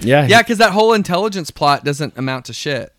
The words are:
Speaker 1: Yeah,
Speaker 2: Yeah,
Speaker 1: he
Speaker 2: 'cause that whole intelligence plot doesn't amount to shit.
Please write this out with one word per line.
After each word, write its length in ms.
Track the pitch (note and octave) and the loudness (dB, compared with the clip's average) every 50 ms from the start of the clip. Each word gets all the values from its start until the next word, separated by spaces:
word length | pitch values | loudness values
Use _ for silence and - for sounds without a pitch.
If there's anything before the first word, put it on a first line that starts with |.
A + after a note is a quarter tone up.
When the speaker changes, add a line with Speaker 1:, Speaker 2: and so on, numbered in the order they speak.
Speaker 1:
Yeah, 260 | - A#2 C3+ D3 C#3+ | 0 2 2 4 4
Speaker 2:
Yeah, 120 | D#3 G3+ A#3 | 6 4 4
Speaker 1:
he 60 | A3+ | 4
Speaker 2:
'cause 120 | - A#3 | 2 2
that 160 | G3 A3+ G3+ F3+ | 2 2 2 2
whole 220 | G#3+ A3 A3+ A3+ | 2 2 2 2
intelligence 560 | G#3+ F#3+ - F3+ F3 G3+ A3 F#3+ F#3+ D#3 - | 2 0 0 -2 -2 -2 -4 -6 -6 -10 -10
plot 340 | - - D#3 C#3+ C#3+ - - | -8 -2 0 0 0 0 0
doesn't 320 | C#3+ C#3+ C#3 D#3 A#2+ - | -4 -4 -4 -6 -8 -6
amount 300 | B2 C3 C3 C3 B2+ A#2+ | -6 -6 -6 -6 -6 -10
to 80 | - A2+ | -12 -14
shit. 400 | - - D3 C#3 A#2+ G#2+ - _ | -10 -6 -6 -6 -6 -8 -10 _